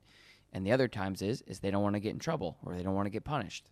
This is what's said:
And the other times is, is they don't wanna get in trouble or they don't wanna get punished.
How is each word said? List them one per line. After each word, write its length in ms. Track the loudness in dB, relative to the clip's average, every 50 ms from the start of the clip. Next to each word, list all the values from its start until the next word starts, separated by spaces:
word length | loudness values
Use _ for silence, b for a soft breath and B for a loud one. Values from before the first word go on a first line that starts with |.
| b b b b b b b b b b -6
And 140 | -2 2
the 60 | 4 4
other 140 | 4 4 2
times 340 | 2 -2 -2 -2 -2 -2 0
is, 180 | 0 0 -2 -4
is 140 | -10 -10 -4
they 100 | -2 0
don't 120 | 2 4 4
wanna 180 | 4 2 2
get 120 | 0 0 -2
in 60 | -2
trouble 400 | -2 -2 -2 0 -2 -4 -6 -6 -8
or 120 | -6 -4
they 60 | -2 0
don't 120 | 0 2
wanna 140 | 2 0 0
get 140 | -2 -4 -4
punished. 440 | -2 -2 -2 -2 -4 -8 -12 -14 -10